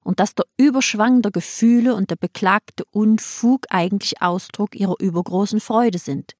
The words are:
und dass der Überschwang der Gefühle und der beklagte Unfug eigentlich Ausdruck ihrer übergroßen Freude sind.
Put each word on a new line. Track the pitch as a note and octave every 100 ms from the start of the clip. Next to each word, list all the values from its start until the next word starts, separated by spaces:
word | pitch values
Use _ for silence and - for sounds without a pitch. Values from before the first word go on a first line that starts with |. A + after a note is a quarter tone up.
und | - F#3
dass | G3+
der | - - -
Überschwang | C#4 C4 - G#3+ A3+ B3+
der | G3+
Gefühle | F3 - - A3+ A#3+ A#3+
und | A3 G3
der | E3
beklagte | F3+ - F#3+ G#3 - - -
Unfug | G#3 G#3+ A3 - - A#3 C4 -
eigentlich | F#3 F3 G3 - -
Ausdruck | F3+ F3+ - - G#3
ihrer | - G3 F3
übergroßen | F#3+ E3+ F3 F3+ G3+ G#3+
Freude | - A3 A#3+ F3
sind. | - C#3 - -